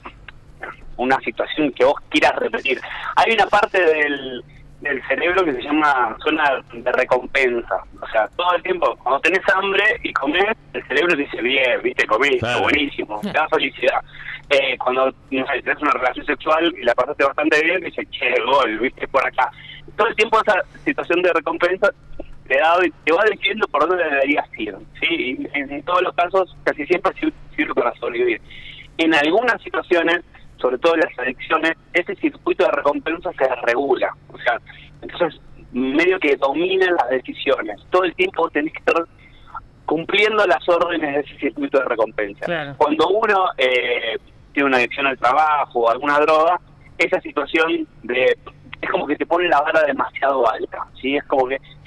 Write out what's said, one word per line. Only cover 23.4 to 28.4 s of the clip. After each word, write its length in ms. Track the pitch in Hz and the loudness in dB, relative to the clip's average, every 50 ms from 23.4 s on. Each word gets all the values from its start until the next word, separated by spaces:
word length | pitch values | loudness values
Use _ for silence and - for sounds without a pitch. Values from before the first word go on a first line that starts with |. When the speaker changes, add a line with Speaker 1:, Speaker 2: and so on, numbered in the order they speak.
| - - 202 214 202 | -2 -2 -2 -2 -2
Speaker 1:
por 200 | - - 147 151 | 0 0 2 2
dónde 160 | 170 185 175 165 | 2 2 0 0
deberías 440 | 156 139 139 139 143 147 - - - - | 0 0 0 2 2 0 0 -2 -6 -6
ir, 180 | 113 107 104 95 - - - - - | -10 -8 -8 -10 -12 -16 -16 -10 -6
¿sí? 80 | 147 | -4
Y 400 | 160 170 147 120 127 135 143 139 - 143 143 | -2 -2 -2 -4 -4 -6 -6 -8 -8 -6 -8
en, 120 | 139 135 | -6 -6
en 120 | 143 147 - | -10 -8 -4
todos 180 | 175 175 - | -2 0 0
los 140 | 185 175 - | 0 0 0
casos, 400 | - 175 175 185 190 180 - - - - | -2 -2 0 2 0 0 -2 -6 -6 -4
casi 200 | 147 139 147 139 | -4 -2 -2 -2
siempre 260 | - 175 175 - - - - | -2 0 0 0 -2 -2 -2
sir-, 140 | - - - - - - - | -4 -4 -4 -6 -14 -10 -6
sirve 180 | - 151 - - | -4 -4 -2 0
para 180 | - - 117 - - | 0 0 -2 -2 -4
sobrevivir. 420 | 120 120 120 117 123 120 110 - | -6 -4 -2 0 0 0 0 -2